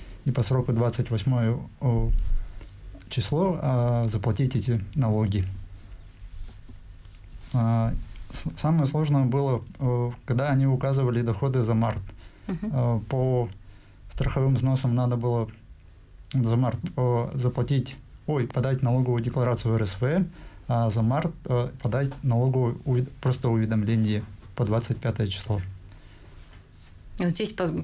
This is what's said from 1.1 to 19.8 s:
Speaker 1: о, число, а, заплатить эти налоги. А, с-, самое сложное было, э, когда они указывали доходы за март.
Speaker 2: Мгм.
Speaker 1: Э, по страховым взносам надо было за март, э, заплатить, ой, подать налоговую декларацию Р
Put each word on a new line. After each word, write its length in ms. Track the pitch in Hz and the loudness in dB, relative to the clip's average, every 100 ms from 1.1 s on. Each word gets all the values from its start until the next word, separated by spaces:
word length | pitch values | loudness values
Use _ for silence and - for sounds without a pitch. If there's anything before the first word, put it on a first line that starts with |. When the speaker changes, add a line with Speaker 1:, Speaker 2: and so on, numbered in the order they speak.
| 113 131 123 113 117 - - | 0 2 2 2 0 -4 -2
Speaker 1:
о, 280 | 131 117 110 - - - - - - - - - - | 2 4 4 4 4 2 2 -10 -16 -16 -16 -16 -6
число, 500 | - - 147 190 156 | -2 0 2 2 2
а, 460 | 143 127 120 120 113 | 2 2 4 2 2
заплатить 480 | 107 117 107 131 113 | 0 0 2 2 2
эти 240 | 98 117 - 156 | 2 0 0 0
налоги. 480 | 113 107 107 101 92 95 - - - - - - - - - - - - - - - - - - - | 2 4 2 2 0 -4 -12 -14 -16 -16 -18 -16 -14 -10 -10 -12 -16 -16 -18 -18 -18 -18 -18 -16 -4
А, 380 | 127 113 113 113 - - - - | 0 2 2 2 -2 -6 -12 -12
с-, 300 | - - - | -8 -8 -2
самое 260 | 151 165 135 | 2 2 2
сложное 380 | 151 156 143 127 | 2 2 4 4
было, 380 | 139 139 120 - - | 2 2 0 -4 -4
э, 320 | 127 123 120 120 - | 0 0 0 -4 -2
когда 240 | 120 143 | 0 2
они 160 | 135 135 | 4 4
указывали 540 | 131 139 135 127 117 | 2 2 2 2 2
доходы 400 | 117 104 139 127 | 0 0 0 2
за 100 | 110 | 2
март. 280 | 113 113 92 - - - - - | 2 2 0 -8 -14 -18 -14 -8
Speaker 2:
Мгм. 240 | 175 214 | -4 -2
Speaker 1:
Э, 280 | 139 120 113 - | 0 2 0 0
по 400 | 131 131 127 110 - - - - - - | 0 2 2 0 -6 -18 -20 -20 -20 -10
страховым 400 | - 127 139 135 | -2 0 2 2
взносам 400 | 127 131 131 127 | 4 2 2 2
надо 220 | 120 123 120 | 2 2 0
было 320 | 123 117 113 - - - - - - - - | 0 0 -2 -8 -20 -20 -20 -20 -20 -20 -4
за 220 | 135 117 117 | 0 2 4
март, 220 | 127 120 - - | 2 -2 -4 -2
э, 360 | 127 120 120 | 0 2 0
заплатить, 640 | 139 123 131 123 139 - - - - - | 0 -2 0 0 0 0 -8 -18 -12 -4
ой, 180 | 147 117 | -2 0
подать 380 | - 127 131 | 0 0 2
налоговую 400 | 123 127 127 120 | 2 2 2 0
декларацию 500 | 120 131 123 113 113 | 0 0 0 0 2
Р 140 | 113 | 2